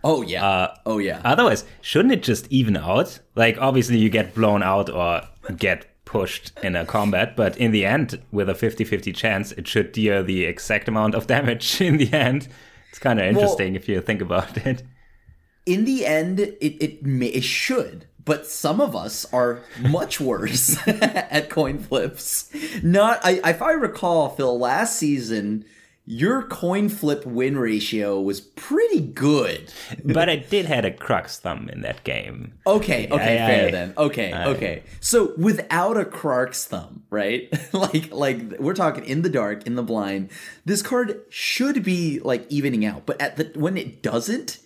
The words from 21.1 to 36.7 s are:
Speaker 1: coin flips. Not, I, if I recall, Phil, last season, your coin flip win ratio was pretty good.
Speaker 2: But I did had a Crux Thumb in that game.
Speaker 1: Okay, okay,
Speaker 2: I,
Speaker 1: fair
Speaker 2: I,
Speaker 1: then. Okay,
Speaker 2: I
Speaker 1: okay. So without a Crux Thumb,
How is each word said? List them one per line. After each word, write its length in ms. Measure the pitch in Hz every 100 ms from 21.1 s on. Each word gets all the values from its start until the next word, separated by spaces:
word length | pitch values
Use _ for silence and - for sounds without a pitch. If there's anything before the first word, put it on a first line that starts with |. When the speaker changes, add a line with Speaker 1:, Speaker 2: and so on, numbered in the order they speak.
| 196 - 151 156
Speaker 1:
coin 260 | - 139 143
flips. 720 | - 135 90 - - - - 294 311 233
Not, 380 | 160 190 214 233
I, 180 | 185 185 165
if 140 | 170
I 120 | 294
recall, 560 | 320 240 - 180 165 139
Phil, 280 | 131 131 123
last 400 | 123 143 226 -
season, 680 | 151 143 110 110 104 107 - - _ _ -
your 340 | 117 175 262
coin 460 | - - 175 196 208
flip 340 | - 151 147
win 320 | 127 117 131 139
ratio 600 | 117 107 104 110 101 98
was 220 | 98 98
pretty 580 | - - - 311 466 330
good. 720 | 131 - 139 147 104 78 - - - -
Speaker 2:
But 240 | 143 160 170
I 100 | 156
did 280 | 127 202 165
had 200 | 131 101
a 60 |
Crux 460 | - - 101 - -
Thumb 300 | 90 71 -
in 100 | -
that 220 | 55 -
game. 500 | - 60 50 - 120 - -
Speaker 1:
Okay, 420 | 208 208 123 107
okay, 240 | 147 113 113
Speaker 2:
I, 40 | 113
Speaker 1:
fair 200 | - -
Speaker 2:
I, 40 |
Speaker 1:
then. 220 | 90 90 95
Okay, 360 | 147 143 98
Speaker 2:
I 140 | 87 87
Speaker 1:
okay. 360 | 131 98 78 - -
So 320 | - 233 190 -
without 600 | 196 208 - 165 190 220
a 80 | 175
Crux 600 | - 156 127 127 -
Thumb, 380 | -